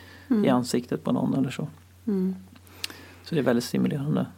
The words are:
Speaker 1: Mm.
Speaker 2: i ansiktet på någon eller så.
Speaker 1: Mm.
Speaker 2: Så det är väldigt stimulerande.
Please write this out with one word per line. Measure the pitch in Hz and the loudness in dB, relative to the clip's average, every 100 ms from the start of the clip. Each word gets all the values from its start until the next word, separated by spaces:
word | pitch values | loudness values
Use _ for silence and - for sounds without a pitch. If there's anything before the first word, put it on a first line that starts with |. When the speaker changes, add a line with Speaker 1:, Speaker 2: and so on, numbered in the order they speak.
| - - - | -20 -12 -2
Speaker 1:
Mm. | 226 | 2
Speaker 2:
i | 202 | 4
ansiktet | 127 120 123 123 131 | 4 2 -2 -2 -4
på | - | 0
någon | 127 - | 0 2
eller | 135 135 | 0 0
så. | - 156 - - - 226 | -2 -8 -10 -20 -10 -2
Speaker 1:
Mm. | 196 190 185 - - - - - - - - | 0 0 -4 -12 -20 -20 -14 -14 -14 -20 -18
Speaker 2:
Så | - | -4
det | 160 | 0
är | |
väldigt | 127 120 | 2 2
stimulerande. | - 131 127 143 143 - 135 | 2 0 2 0 0 0 -2